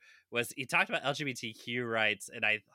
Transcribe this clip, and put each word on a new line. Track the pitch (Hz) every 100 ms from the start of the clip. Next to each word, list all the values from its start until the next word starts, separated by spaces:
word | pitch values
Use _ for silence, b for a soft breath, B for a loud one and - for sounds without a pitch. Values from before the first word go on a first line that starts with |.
| b b _
was | 117 117 -
he | 127
talked | 170 185
about | 160
L | 131
G | 139
B | 143
T | 120 117
Q | - - 120 120
rights, | 113 107 104 -
and | 120 110
I | 107 -